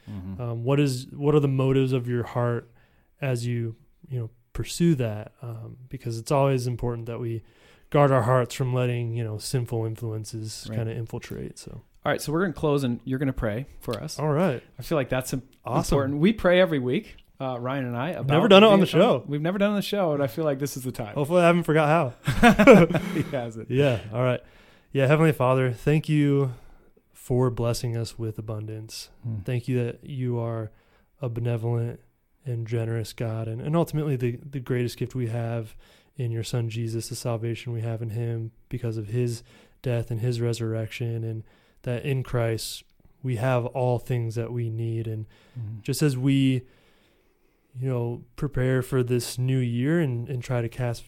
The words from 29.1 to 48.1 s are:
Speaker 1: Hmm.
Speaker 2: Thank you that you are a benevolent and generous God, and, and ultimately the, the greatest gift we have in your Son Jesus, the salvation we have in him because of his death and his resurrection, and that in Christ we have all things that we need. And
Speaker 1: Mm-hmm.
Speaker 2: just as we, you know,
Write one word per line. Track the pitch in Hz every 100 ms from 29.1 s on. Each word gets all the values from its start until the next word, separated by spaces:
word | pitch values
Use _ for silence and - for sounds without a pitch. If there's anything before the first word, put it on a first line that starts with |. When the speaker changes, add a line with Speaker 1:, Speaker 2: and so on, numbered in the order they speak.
| -
Speaker 1:
Hmm. | 117 110
Speaker 2:
Thank | 95 127 123
you | 123
that | 120 -
you | - 135 123 120
are | 117 113 110 - _ _ _ _
a | 127
benevolent | 117 120 120 117 117 117 - _ _ _ _ -
and | 117 110
generous | 117 113 117 110
God, | - 117 113 113
and, | 113
and | 139 165
ultimately | 156 151 151 131
the, | 123 120
the | 143 139
greatest | 120 127 123 -
gift | 123
we | 127 120
have | 120 117 117 110 - - - _ -
in | 120
your | 113
Son | 107 123 117
Jesus, | 113 113 113 110
the | 123
salvation | 127 117 117 113 -
we | 117
have | 113 113
in | 113
him | 107 117 117 113 - -
because | 123 117 113
of | 101
his | 120 123 117 - - _ _
death | 135 117 113
and | 113
his | 123 117
resurrection, | 117 113 113 113 110 - 117 113
and | 113 110 - _ _ _
that | - 120 -
in | 131
Christ | 123 123 113 113 - - - _ _ _
we | 131 117
have | 131 123 120
all | 135 123 123
things | - 123 117 113
that | 113
we | 120 117
need. | 113 113 113 113
And | 110 107 - _ 127
Speaker 1:
Mm-hmm. | 107 110
Speaker 2:
just | - 131
as | 151 127
we, | 135 139 135 131 - _ _ _ _ _ _ _ _ _ _ 127
you | 131
know, | 123 120